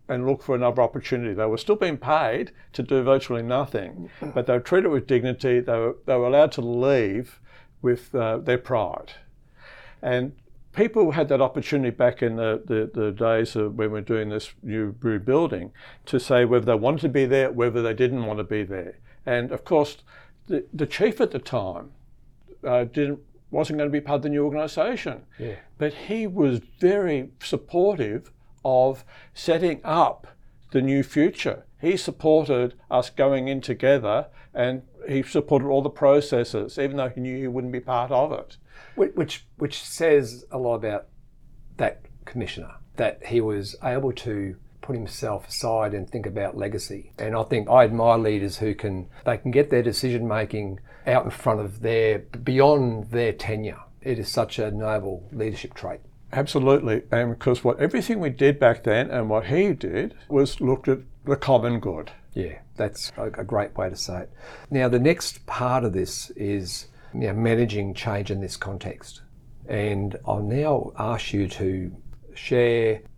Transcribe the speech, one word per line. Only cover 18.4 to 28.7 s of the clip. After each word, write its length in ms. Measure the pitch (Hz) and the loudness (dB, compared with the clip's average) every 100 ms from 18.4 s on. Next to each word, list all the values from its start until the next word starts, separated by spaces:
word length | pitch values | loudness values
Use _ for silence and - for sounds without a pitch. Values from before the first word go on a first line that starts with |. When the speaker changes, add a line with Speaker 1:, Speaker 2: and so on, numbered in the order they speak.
Speaker 1:
be 200 | 98 107 | -4 -4
there. 340 | 95 95 87 - - - - | -4 -8 -10 -14 -20 -10 -2
And 260 | 120 123 | -2 -2
of 120 | - | -6
course, 340 | - 160 147 - - - - - - | 0 2 2 -4 -20 -20 -20 -18 -6
the, 180 | 151 - | -6 -4
the 120 | 147 151 | -6 -4
chief 340 | - 220 220 | 0 0 2
at 100 | 214 | -2
the 80 | 127 | -2
time, 520 | - 123 92 87 - - - - - - - - | -4 -4 -4 -8 -12 -20 -20 -20 -20 -20 -20 -8
uh, 200 | 127 123 117 | 0 2 2
didn't, 340 | 147 143 143 - - - | 0 -2 -2 -10 -20 -6
wasn't 300 | 143 151 151 | -4 -2 -2
gonna 100 | 147 | 0
be 120 | 143 | -2
part 160 | 147 143 | 0 -2
of 40 | |
the 60 | 147 | 0
new 140 | 147 147 | 0 0
organisation. 800 | 151 151 165 196 247 160 113 - - | 0 -2 0 -2 -2 -6 -10 -14 -12
Speaker 2:
Yeah. 160 | 117 95 - - | -12 -12 -14 -4
Speaker 1:
But 160 | 147 | -4
he 340 | 143 - 226 214 | -4 -6 -4 -2
was 320 | 190 143 120 - - | 2 2 2 -4 0
very 500 | 180 202 180 143 131 - | 2 4 2 0 -4 -12
supportive 920 | - 151 - 175 196 175 107 110 - - - - | -6 -6 -2 2 2 2 -2 -4 -10 -20 -20 -6
of 400 | 131 | 2